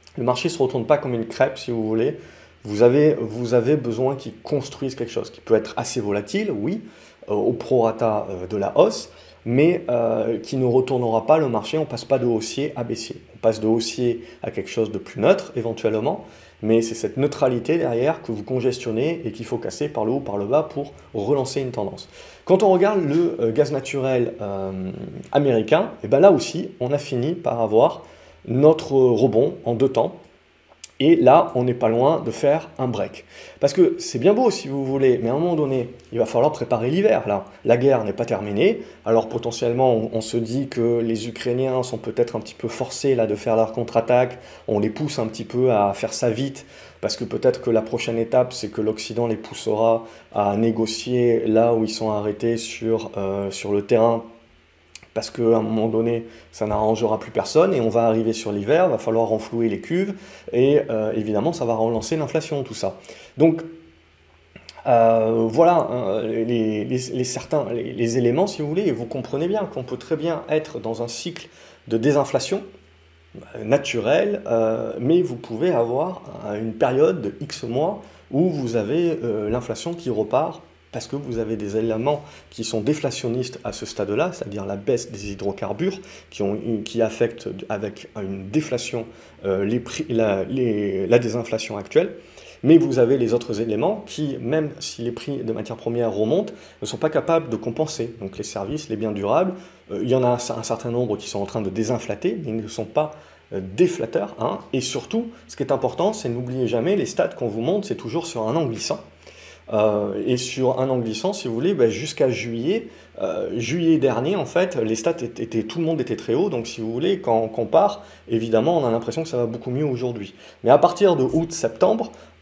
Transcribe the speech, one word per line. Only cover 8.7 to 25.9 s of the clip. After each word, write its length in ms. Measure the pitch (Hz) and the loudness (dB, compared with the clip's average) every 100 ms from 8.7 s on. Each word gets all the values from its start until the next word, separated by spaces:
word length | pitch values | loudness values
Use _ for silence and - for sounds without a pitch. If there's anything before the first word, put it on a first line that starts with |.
| - | 4
hausse, 340 | 208 - - - - - | 4 2 -10 -18 -20 -12
mais, 400 | 120 127 160 175 - | -2 4 4 2 0
euh, 500 | 120 117 113 110 113 | 0 0 0 -2 -4
qui 160 | - 135 | -4 -2
ne 80 | |
retournera 640 | 127 127 127 127 120 113 - | 2 2 2 0 0 2 4
pas 120 | 160 | 4
le 100 | 139 | 2
marché. 280 | 113 - 156 | -2 -2 -4
On 60 | |
passe 220 | 151 123 - | -4 -6 -2
pas 140 | 135 | 0
de 60 | 120 | 2
haussier 460 | 110 110 - 147 - | 0 -2 -4 -4 -4
à 80 | 117 | -6
baissier. 360 | 117 - - - - | -6 -8 -14 -18 0
On 40 | |
passe 200 | 110 104 | 2 2
de 80 | 107 | 2
haussier 560 | 113 110 - 123 117 - - | 2 0 -2 -2 -2 -6 -12
à 60 | - | -10
quelque 200 | - 90 | -8 -6
chose 240 | - 107 | -2 -2
de 40 | 98 | -4
plus 220 | - - | -8 2
neutre, 320 | 117 196 - 123 | 4 2 0 -6
éventuellement, 680 | 113 117 117 110 127 202 - - - _ | -6 -2 0 0 0 -4 -8 -20 -20 _
mais 200 | 107 113 | 2 4
c'est 140 | 113 110 | 2 -2
cette 220 | 107 - | -4 -2
neutralité 600 | 143 - 131 120 - 165 | -2 2 0 2 0 0
derrière 440 | 143 117 139 165 | 0 0 0 -2
que 100 | - | -6
vous 120 | 110 | -8
congestionnez 800 | 104 127 127 123 120 110 147 165 113 | -4 -2 0 -2 -2 -2 -2 -4 -8
et 80 | |
qu'il 120 | - 120 | -10 -6
faut 120 | 120 | -6
casser 320 | - - 147 | -6 -6 -4
par 160 | 123 107 | -2 -2
le 80 | |
haut, 80 | 135 | -2
par 160 | 98 101 | -4 -6
le 80 | 101 | 0
bas 180 | 143 | 0
pour 300 | 151 143 143 - - | 0 -6 -10 -12 -10
relancer 460 | 113 101 143 127 143 | -4 0 0 0 -4
une 120 | 131 | -4
tendance. 360 | 120 101 - - - - - - | -4 -6 -8 -16 -20 -20 -8 2
Quand 180 | 180 | 4
on 60 | 202 | 6
regarde 340 | 185 196 208 | 6 4 2
le, 320 | 151 156 175 - | 2 2 2 0
euh, 100 | 113 | 0
gaz 220 | 117 143 | 2 2
naturel, 640 | 139 135 143 131 127 120 - | 0 -4 -2 0 2 0 -4
euh, 320 | 104 98 95 95 92 - 95 - - | -6 -4 -4 -6 -6 -8 -10 -12 -2
américain, 580 | 143 143 113 107 156 214 | 2 4 2 4 2 2